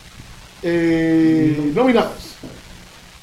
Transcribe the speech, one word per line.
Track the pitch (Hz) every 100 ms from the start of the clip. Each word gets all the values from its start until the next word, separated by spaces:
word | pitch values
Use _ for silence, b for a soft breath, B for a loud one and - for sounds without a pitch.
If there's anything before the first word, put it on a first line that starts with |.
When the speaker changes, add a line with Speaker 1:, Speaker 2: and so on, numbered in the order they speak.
| - - - - - -
Speaker 1:
eh, | 175 170 165 165 165 160 160 160 151 147 147
Speaker 2:
Nominados. | 165 254 226 - - - - - - - - - - - -